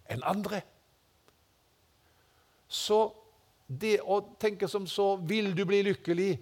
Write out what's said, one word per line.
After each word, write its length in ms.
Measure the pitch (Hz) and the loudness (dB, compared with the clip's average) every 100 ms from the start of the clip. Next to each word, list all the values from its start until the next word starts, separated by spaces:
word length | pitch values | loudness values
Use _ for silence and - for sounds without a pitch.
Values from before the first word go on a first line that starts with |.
| - | -10
enn 160 | 120 151 | -6 -2
andre." 360 | 190 202 202 - _ _ _ _ _ _ _ _ _ _ _ _ _ _ _ _ _ _ _ _ | -2 -2 -6 -8 _ _ _ _ _ _ _ _ _ _ _ _ _ _ _ _ _ _ _ _
Så 380 | - - 214 214 - - _ _ _ _ | -8 2 2 2 -2 -20 _ _ _ _
det 300 | 131 220 208 | -6 0 0
å 180 | - 202 196 - | 2 -2 -2 -4
tenke 280 | 220 202 190 | -4 -2 -4
som 180 | 208 185 | -4 -4
så, 240 | - 196 196 | 0 2 2
"Vil 380 | 160 220 202 180 | 0 0 0 0
du 80 | 196 | 2
bli 140 | 202 202 | 2 2
lykkelig? 460 | 190 - 170 196 156 | -2 -2 0 0 -2